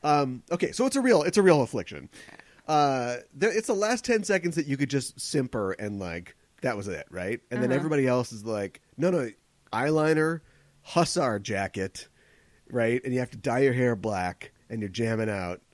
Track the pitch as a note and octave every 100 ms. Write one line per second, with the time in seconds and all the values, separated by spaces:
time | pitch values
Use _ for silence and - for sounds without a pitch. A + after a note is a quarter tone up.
0 | D3+ D3 C3+ B2+ - F3 - - C4 C#4
1 | B3+ G3 D3+ - F#3+ D3+ A#2+ B2 F2 C#2+
2 | - - - - - - - D3+ C#3+ C3
3 | B2 B2 - C#3 F#3 A3 A3 G3+ G#3 A#3+
4 | - A3+ G3 F#3+ E3+ E3 C#3+ C3+ C#3+ C#3
5 | B2+ - - D3 B2+ A#2 G2 F#2+ G#2 G2+
6 | F2+ E2+ F2+ - _ _ C3 G#2+ G2 E2
7 | - F2+ F#2 A#2 _ B2 B2 C3 D3+ D3+
8 | C3 B2 A#2+ A2+ G#2+ G#2+ G2 - _ -
9 | E3+ F3 A#2+ - _ _ _ A2 C3+ D#3
10 | D#3 D#3 D#3 E3 - _ _ _ - E3+
11 | E3 E3+ C3+ G#2 G2 G2 G2 - F#2+ -
12 | - _ _ _ _ _ _ B2 A#2 B2
13 | C3+ B2 B2 A2+ C3+ B2 C#3 B2 B2 A2
14 | A2 G2 F2+ - - _ _ A2+ G#2 F2
15 | A2+ A2+ A2 G2+ F2+ F2+ _